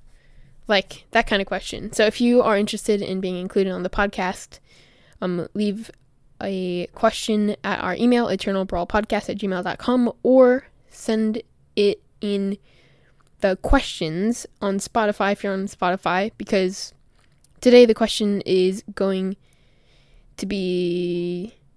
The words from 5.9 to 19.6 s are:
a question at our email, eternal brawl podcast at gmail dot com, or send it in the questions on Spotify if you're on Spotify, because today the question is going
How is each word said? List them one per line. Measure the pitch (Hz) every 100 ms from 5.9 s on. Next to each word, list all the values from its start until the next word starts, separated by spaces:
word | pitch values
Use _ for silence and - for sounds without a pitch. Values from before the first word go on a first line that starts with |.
| - _ _ _ -
a | 196 190 180 175 175
question | - - - - 214 208 -
at | 202 196
our | 185 180
email, | 240 240 233
eternal | 196 - 196 190
brawl | 175 175
podcast | 214 214 208 -
at | 196
gmail | 196 185
dot | 175 -
com, | - 254 240 -
or | - 262 247 254 - _ _
send | - - 220 220 220 - _ _ -
it | 202 - _ _
in | 208 202 196 202 _ _ _ _ _ _ _ _
the | 196 185
questions | - 269 - - 160 165 214 240 - _
on | 202 196
Spotify | - 233 208 208 196
if | 202
you're | 202
on | 190 196
Spotify, | - 180 185 170 180 208 -
because | 208 196 185 196 - - _ _ _ _ _ _
today | 254 240 240
the |
question | 220 220 - 208 202
is | - 185 185 196 -
going | - 196 190 190 196 _ _